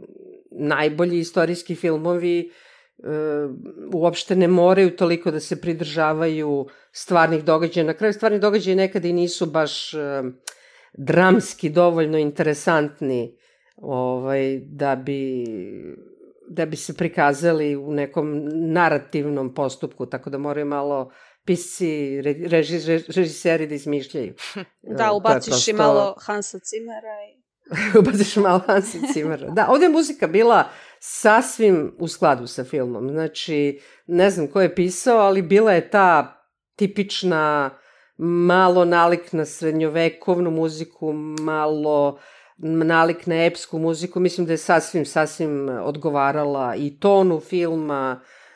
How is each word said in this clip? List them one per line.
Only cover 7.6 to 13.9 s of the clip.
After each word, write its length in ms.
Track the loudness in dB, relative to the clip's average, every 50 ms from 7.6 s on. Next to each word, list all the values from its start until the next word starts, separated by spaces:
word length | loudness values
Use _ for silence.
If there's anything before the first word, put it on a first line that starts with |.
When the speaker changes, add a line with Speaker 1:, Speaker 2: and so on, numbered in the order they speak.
| 2 0 0 0 0
Speaker 1:
Na 80 | 0 -2
kraju 200 | 0 0 -2 0
stvarni 260 | 0 0 0 2 2
događaji 360 | 2 2 2 0 0 0 2
nekada 300 | 2 0 0 -2 -4 -2
i 60 | -2 0
nisu 320 | 0 -2 -2 -2 -4 -4
baš, 480 | -2 0 0 -2 -2 -4 -8 -10 -10 -8
e, 40 | -8 -6 -6 -6 -6 -6 -8 -10 -12 _ -20 -20 _ _ _ _ _ _ _ -16
dramski 760 | -8 -4 2 4 4 6 6 6 4 2 -2 -6 -6 -6 0
dovoljno 480 | 2 4 4 4 4 2 0 0 0
interesantni, 1200 | 0 0 0 -2 -2 -2 -2 -2 0 0 2 2 2 2 -2 -4 _ -4 -4 -2 -4 -4 -6 -10 _ _ _ _ _ _ _ _
ovaj, 800 | _ -10 -6